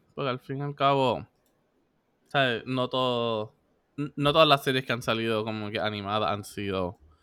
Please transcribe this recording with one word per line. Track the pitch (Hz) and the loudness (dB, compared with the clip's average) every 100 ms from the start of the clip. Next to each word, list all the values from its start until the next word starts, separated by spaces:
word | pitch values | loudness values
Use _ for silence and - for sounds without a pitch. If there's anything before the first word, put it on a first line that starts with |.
| _ | _
Porque | - 143 | -8 -6
al | 127 | -6
fin | - 135 | -6 -8
y | |
al | 143 | -6
cabo, | 143 139 139 131 90 - _ _ _ _ _ _ _ _ _ _ | 0 2 4 2 0 -6 _ _ _ _ _ _ _ _ _ _
¿sabes? | 143 131 113 123 | 0 0 0 -4
No | 127 127 | -4 -2
todo, | 131 127 120 117 110 107 _ _ _ _ - | -2 0 0 -2 -2 -6 _ _ _ _ -10
n-, | 147 - | -8 -2
no | 143 | 2
todas | 156 156 | 6 8
las | 139 | 6
series | - 131 | 4 0
que | 131 | -2
han | 117 | -4
salido | 117 113 113 110 | -2 0 0 0
como | 110 107 104 | -2 -6 -6
que | 104 | -4
animadas | 101 104 101 107 98 | -4 -4 -4 -2 0
han | 104 | -2
sido, | 107 - 101 95 90 - - _ | -6 -8 -4 -2 -4 -6 -18 _